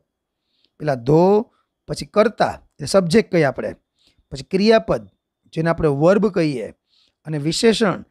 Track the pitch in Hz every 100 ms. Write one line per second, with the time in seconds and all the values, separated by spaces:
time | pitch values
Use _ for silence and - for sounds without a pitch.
0 | _ _ _ _ _ _ _ _ 151 131
1 | 120 156 185 208 240 _ _ _ - 147
2 | - - 220 - 139 - _ _ 143 196
3 | 175 208 190 175 143 127 107 - _ _
4 | _ _ _ 139 135 190 208 220 220 135
5 | 101 _ _ _ _ 165 160 165 165 139
6 | 160 208 208 175 160 131 101 - _ _
7 | _ _ - 156 143 - 233 208 220 113
8 | -